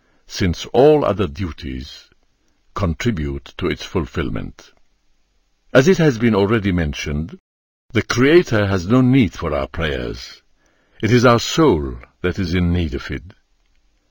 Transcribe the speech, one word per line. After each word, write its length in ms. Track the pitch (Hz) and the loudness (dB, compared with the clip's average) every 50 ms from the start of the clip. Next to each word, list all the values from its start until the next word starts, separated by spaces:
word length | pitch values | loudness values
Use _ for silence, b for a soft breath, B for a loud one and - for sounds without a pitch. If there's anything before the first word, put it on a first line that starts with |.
| _ _ _ _ _ | _ _ _ _ _
since 380 | - - - 107 90 82 - - | -12 -6 -4 -2 -2 -2 -4 -6
all 380 | - - 104 131 151 156 147 139 | -2 2 4 6 6 6 4 2
other 220 | 98 101 95 98 | 0 -2 -2 -4
duties 800 | 80 69 - 98 82 76 - - 71 64 64 64 - - - - _ _ _ _ _ _ _ _ _ _ _ _ _ - | -4 -6 -6 -8 -8 -10 -10 -12 -10 -10 -10 -12 -14 -18 -20 -20 _ _ _ _ _ _ _ _ _ _ _ _ _ -8
contribute 800 | - 107 87 78 - - 120 113 82 73 71 69 71 - - - | -4 -2 -2 -2 -2 -4 -4 -4 -2 -4 -6 -6 -8 -12 -14 -10
to 100 | - - | -6 -4
its 160 | 82 76 - - | -4 -4 -6 -8
fulfillment. 880 | - - 98 76 - - - 76 62 53 52 50 50 - - - - _ _ _ _ _ _ _ _ _ _ _ _ _ _ _ _ _ _ _ _ - | -8 -6 -6 -6 -6 -6 -6 -6 -4 -6 -8 -8 -10 -14 -18 -20 -20 _ _ _ _ _ _ _ _ _ _ _ _ _ _ _ _ _ _ _ _ 2
As 140 | 131 135 | 4 4
it 100 | 170 190 | 4 4
has 200 | 170 165 151 123 | 4 4 2 2
been 180 | 107 117 117 107 | 2 2 2 2
already 360 | 98 101 98 113 117 98 101 | 2 2 2 2 0 0 0
mentioned, 680 | 90 87 82 76 71 - - 82 73 73 80 90 - - _ _ _ _ _ _ _ _ _ _ | 0 0 -2 -2 -4 -6 -8 -6 -6 -6 -6 -8 -12 -18 _ _ _ _ _ _ _ _ _ _
the 100 | - 113 | -4 -4
Creator 680 | - - - 117 127 139 160 175 180 - 123 107 104 | -2 -2 0 2 4 6 6 4 4 2 0 0 0
has 200 | 98 98 95 85 | 0 0 -2 0
no 120 | 92 117 131 | 2 2 4
need 320 | 131 123 127 139 117 85 - | 4 4 4 4 2 2 -2
for 200 | - - 80 73 | -4 -6 -4 -4
our 140 | 71 67 | -4 -4
prayers. 720 | - - - 82 78 69 64 62 58 55 53 - - - - _ _ _ b b b b b b b b b | -6 -6 -4 -4 -4 -4 -4 -6 -8 -8 -10 -14 -18 -20 -20 _ _ _ b b b b b b b b b
It 100 | b 101 | b 2
is 120 | 120 123 113 | 4 4 6
our 160 | 127 120 117 | 4 4 2
soul 560 | - - - - 160 147 98 78 71 67 62 60 - - _ _ | 0 -2 0 2 4 4 4 2 0 -6 -10 -12 -16 -20 _ _
that 160 | - 90 87 | -6 -6 -4
is 160 | - 95 82 87 | -4 -4 -2 -2
in 200 | 90 87 85 85 | 0 0 0 0
need 200 | 90 85 76 67 | 0 -2 -2 -6
of 160 | 67 - - | -8 -8 -8
it. 140 | 73 65 71 90 - _ _ _ _ _ _ _ _ _ _ _ _ _ _ _ | -10 -10 -12 -14 -20 _ _ _ _ _ _ _ _ _ _ _ _ _ _ _